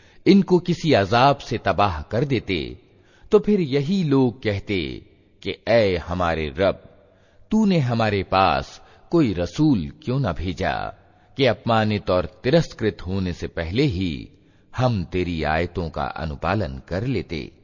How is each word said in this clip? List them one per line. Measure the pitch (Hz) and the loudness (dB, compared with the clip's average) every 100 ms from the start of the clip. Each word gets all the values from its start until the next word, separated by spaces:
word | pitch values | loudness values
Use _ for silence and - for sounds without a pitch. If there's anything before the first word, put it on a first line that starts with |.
| _ - - | _ -2 4
इनको | 196 180 180 | 4 6 2
किसी | 170 170 165 | 2 -2 2
अजाब | 117 98 117 139 139 | 2 4 4 4 2
से | - 117 | -2 -4
तबाह | 101 87 101 78 | 0 2 0 -2
कर | 73 107 147 | -4 -4 0
देते, | 120 - 90 62 64 _ _ _ _ - | -2 -2 -4 -4 -10 _ _ _ _ 0
तो | 208 | 2
फिर | 208 208 | 4 2
यही | 147 139 139 196 | 2 0 0 0
लोग | 156 135 127 110 | 2 4 2 0
कहते | 107 101 - 98 71 55 - _ _ _ | -4 -4 -2 -4 -4 -8 -16 _ _ _
कि, | 98 87 - | -10 -6 2
"ऐ | 117 101 87 | 4 4 0
हमारे | 80 90 87 80 78 69 | -4 -2 0 0 -4 0
रब, | 95 - - - _ _ _ _ - | 0 0 -8 -20 _ _ _ _ -2
तूने | 220 208 175 | 0 2 2
हमारे | 127 117 110 101 | 2 0 0 0
पास | 90 95 95 69 69 - - - - | 0 2 4 2 -4 -12 -20 -20 -2
कोई | 170 127 | 2 2
रसूल | 87 87 - 156 117 73 - | 0 -4 0 2 2 0 -8
क्यों | - 107 | -6 -2
न | 110 | -2
भेजा | 78 90 - 85 53 50 - _ _ _ - | -4 -6 -4 -4 -4 -6 -12 _ _ _ 0
कि | 131 | 0
अपमानित | 107 117 113 107 104 101 | 0 0 0 2 0 0
और | 90 85 | 0 -2
तिरस्कृत | - 123 165 - - 107 - 87 | -6 2 2 2 -2 -4 -4 -6
होने | 98 90 | -4 -4
से | 82 85 | -6 -8
पहले | - 82 107 | -8 -4 -2
ही | 147 90 92 67 53 - _ _ _ - | 0 0 -4 -6 -12 -20 _ _ _ -2
हम | 127 107 | -2 -2
तेरी | 82 92 87 85 | -4 -4 -4 -2
आयतों | 73 80 90 95 82 | -2 0 -2 -4 -6
का | 76 | -6
अनुपालन | 67 - 80 69 80 92 73 65 - | -6 -6 -8 -6 -4 -2 -4 -8 -8
कर | 90 | -6
लेते?" | 123 110 73 80 53 - | -4 -4 -6 -8 -10 -16